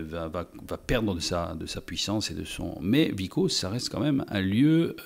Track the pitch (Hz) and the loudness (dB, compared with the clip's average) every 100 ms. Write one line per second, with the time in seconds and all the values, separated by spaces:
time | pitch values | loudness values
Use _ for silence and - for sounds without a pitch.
0 | 80 85 82 87 82 - - 87 - 127 | -4 -6 -4 -4 -6 -10 -8 -6 0 0
1 | 110 85 - 87 85 80 78 - - 82 | 2 0 0 -2 -2 -6 -8 -8 -8 -4
2 | - 107 104 85 85 - 85 - 92 135 | -2 -2 -2 -4 -6 -6 -6 -2 2 4
3 | 160 98 92 - 190 - 95 120 - - | 4 0 -2 0 2 2 -2 -2 -4 -2
4 | 143 135 - 101 95 107 147 160 165 - | 0 0 0 0 2 6 6 6 4 0